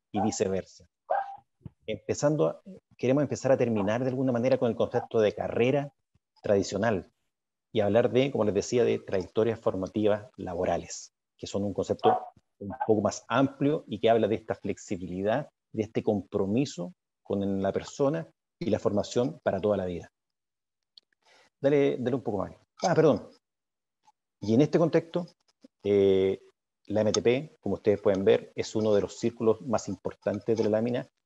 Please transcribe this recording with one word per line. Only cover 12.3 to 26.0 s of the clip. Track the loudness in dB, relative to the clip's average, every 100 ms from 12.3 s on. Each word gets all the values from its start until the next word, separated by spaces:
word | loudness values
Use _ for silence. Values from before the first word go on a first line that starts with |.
| -20 _ -16
un | -10 -4 0
poco | 2
más | 0 -4 -2
amplio | 0 0 0 -2 -2 -6
y | 0
que | 2
habla | 4 2
de | -2
esta | -4 -8
flexibilidad, | -6 -8 -8 -8 -8 -4 -2 -2 -4 _ _
de | -6
este | -4 -4
compromiso | -2 -2 -2 -4 -2 -2 -2 -6 -12 -14 _ _
con | -6 -2 -2 -2
la | -2
persona | -4 -6 -2 -2 -2 -8 _ _ -8
y | -2
la | 0
formación | 0 -2 -2 0 -2 -2
para | -4 0
toda | 0 0
la | -2
vida. | -8 -12 _ _ _ _ _ _ _ _ -20 _ _ _ _ _ -2
Dale, | 2 4 2 0
dale | -2 -4
un |
poco | -4 -4
más. | -6 -10 _ -4
Ah, | 0
perdón. | 4 4 4 -2 -20 _ _ _ _ _ _ _ _ _ -8
Y | 2
en | 4
este | 4 2
contexto, | 2 0 -2 -8 -8 _ _ _ _ _
eh, | 0 4